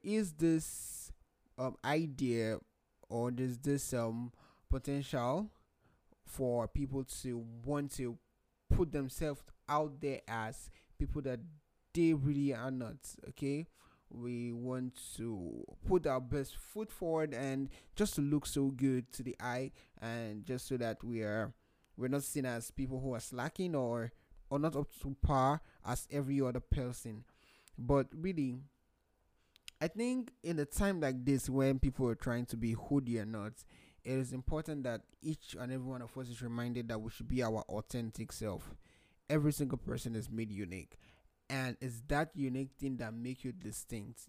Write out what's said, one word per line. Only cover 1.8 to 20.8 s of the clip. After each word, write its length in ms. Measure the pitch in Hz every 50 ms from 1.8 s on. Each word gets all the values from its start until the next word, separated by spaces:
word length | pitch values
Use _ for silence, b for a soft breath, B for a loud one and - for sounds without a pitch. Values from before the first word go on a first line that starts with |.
| -
idea, 720 | 131 147 160 165 151 131 131 139 123 117 117 113 110 110 - - _ _ _ _ _ _ _ - -
or 220 | 117 117 120 123
there's 300 | 123 123 131 127 123 120
this, 340 | 139 143 143 139 - - 131
um, 380 | 120 117 113 113 117 123 120 b b b b b b b -
potential 840 | - 131 - 143 143 139 139 - - 131 120 123 143 180 214 214 - _ _ _ _ b b b b b b _ - _ _
for 420 | - - - 131 123 120 120 113 -
people 360 | - 147 143 135 135 135 131 - - -
to 240 | - 127 120 117 113 117 117 117 117
want 280 | 139 147 143 143 139 - -
to 200 | 127 120 117 - _ _ _ _ _ _ _ _ _ -
put 200 | - - 180 151
themselves 520 | 143 143 135 127 - - 165 151 139 - - - - - _ -
out 320 | 147 151 156 151 135 139
there 200 | 147 139 131 - - -
as 440 | 117 113 110 110 110 - - - b b b b - -
people 240 | 143 - - 151
that 180 | 135 135 127 113 143 165 151 - _ _ _ _ _ _ -
they 220 | 175 170 165 160
really 360 | 143 135 147 143 143 143 139
are 200 | 127 113 123 135
not, 260 | 131 127 120 110 123 139 - - - - - -
okay? 380 | - - 147 139 139 151 170 b b b b b b b b -
We 440 | - 120 120 123 123 120 120 120 117
want 440 | 117 120 127 127 127 127 123 - - - - - -
to 480 | 113 117 107 95 87 80 57 60 - - - - - -
put 180 | 185 180 156
our 160 | 151 131 131
best 340 | 127 117 147 143 135 - -
foot 360 | - - - - 208 220 214
forward 420 | - - 185 165 160 160 156 151 135
and 360 | 120 139 135 135 135 139 127 B B B B -
just 200 | - 214 202 -
to 60 | -
look 240 | 143 143 147 143 -
so 220 | - - 143 139 135
good 440 | 135 123 135 135 127 127 117 - -
to 100 | - 117
the 120 | 123 - -
eye, 320 | 117 123 123 127 131 135 b b b b b -
and 460 | - 117 117 120 117 107 104 107 98
just 220 | - 127 127 - -
so 100 | 135
that 260 | 123